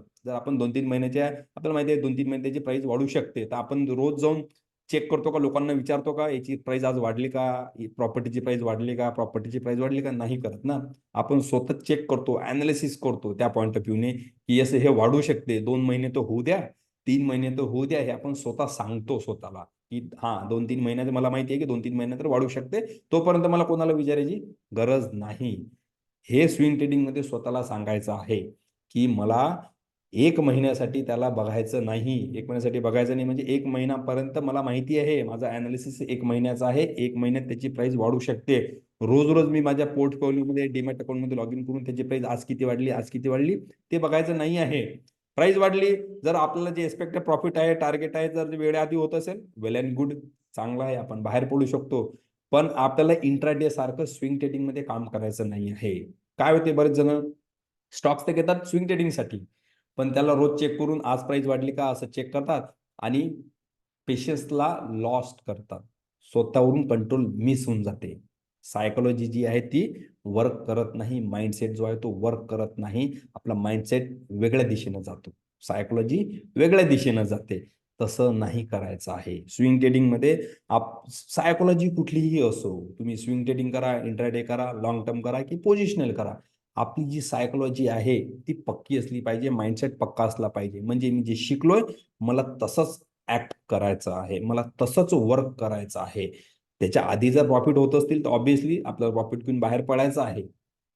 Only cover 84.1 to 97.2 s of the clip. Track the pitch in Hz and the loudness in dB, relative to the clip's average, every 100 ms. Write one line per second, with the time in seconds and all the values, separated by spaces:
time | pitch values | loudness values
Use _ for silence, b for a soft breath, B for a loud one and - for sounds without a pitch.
84.1 | 110 120 120 117 120 127 113 113 117 113 | -2 -2 -2 -4 -4 -4 -4 -4 -2 -4
85.1 | 117 117 127 139 175 208 208 196 - 127 | -4 -4 -4 -4 0 2 4 2 0 -2
86.1 | 110 101 - b _ _ - 117 - 147 | -2 -6 -8 b _ _ -4 -4 -4 -6
87.1 | 147 - 123 123 135 135 131 123 113 110 | -6 -6 -4 -2 -2 -2 0 0 0 2
88.1 | 120 - - - - - 107 - 135 120 | 2 0 -8 -8 -6 -8 -10 -4 -4 -2
89.1 | 123 113 113 135 120 110 113 139 - 110 | -6 -4 -2 -2 0 -2 -2 -4 -2 -4
90.1 | - 113 113 107 104 101 98 107 123 127 | 0 0 0 -4 -4 -6 -6 -2 0 2
91.1 | 123 113 113 - 139 160 208 226 B _ | 0 0 -2 -2 2 4 4 2 B _
92.1 | _ 113 127 131 - 110 - 156 - _ | _ 0 0 0 -4 -2 0 0 -2 _
93.1 | _ - 117 - - - 104 101 98 - | _ -4 -4 -4 -12 -4 0 0 0 -4
94.1 | 90 92 95 113 117 120 - 127 185 180 | -6 -6 -4 -2 -2 -4 -2 2 4 4
95.1 | 165 113 131 131 - 110 107 101 95 92 | 4 4 4 2 -4 -4 -4 -6 -8 -8
96.1 | 104 92 B B B _ _ 95 - 90 | -6 -6 B B B _ _ 2 2 2
97.1 | 101 | 2